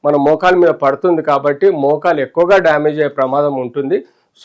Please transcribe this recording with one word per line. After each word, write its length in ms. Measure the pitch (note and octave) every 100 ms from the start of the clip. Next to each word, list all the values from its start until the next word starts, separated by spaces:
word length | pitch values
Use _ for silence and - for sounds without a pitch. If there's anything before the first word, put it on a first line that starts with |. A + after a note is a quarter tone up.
| D3
మన 100 | D3
మోకాల 400 | C#3+ D3+ F3+ F#3
మీద 140 | E3+
పడుతుంది 520 | - C#3 C#3 F3+ E3
కాబట్టి 480 | D3+ C#3 C#3+ C#3+ G3
మోకాలు 520 | E3+ C#3 D3+ F3+ D3+
ఎక్కువగా 360 | C3 - F3 G3
డ్యామేజ్ 400 | E3 D3+ D3+ D3+
అయ్యే 100 | D3
ప్రమాదం 480 | C#3+ C3 C#3 D3 C3+
ఉంటుంది. 500 | B2 C3 C3+ F#3 - _ _ _